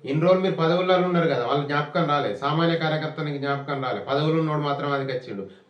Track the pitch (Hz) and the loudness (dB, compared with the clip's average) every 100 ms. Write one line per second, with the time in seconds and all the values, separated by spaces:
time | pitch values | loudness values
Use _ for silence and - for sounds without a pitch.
0 | 131 151 175 185 190 170 160 175 180 180 | -2 2 4 4 2 0 2 2 4 2
1 | 180 175 156 123 120 143 143 147 147 180 | 4 2 2 0 0 0 0 -2 0 -2
2 | 151 147 139 131 143 156 165 165 160 156 | 2 0 0 -2 -2 2 2 2 0 -2
3 | 151 151 151 139 139 139 - 139 131 107 | -4 -6 -6 -4 -2 -4 -4 -4 -4 -4
4 | 127 143 156 160 160 151 147 139 143 139 | -2 0 2 2 0 0 -2 -2 -2 -2
5 | 135 123 - 101 98 - | -2 -6 -6 -10 -10 -16